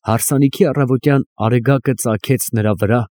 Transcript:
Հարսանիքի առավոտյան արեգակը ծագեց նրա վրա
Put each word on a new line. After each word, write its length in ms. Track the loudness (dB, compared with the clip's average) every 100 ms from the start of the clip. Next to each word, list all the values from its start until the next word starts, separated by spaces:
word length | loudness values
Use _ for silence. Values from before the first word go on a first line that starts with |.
Հարսանիքի 600 | -2 -2 0 2 2 2
առավոտյան 600 | 0 0 0 0 2 0 -2 -4
արեգակը 560 | 0 0 2 0 0
ծագեց 520 | -4 -2 -4 -2 -2 -2
նրա 240 | -2 0
վրա 280 | 0 0 0 -2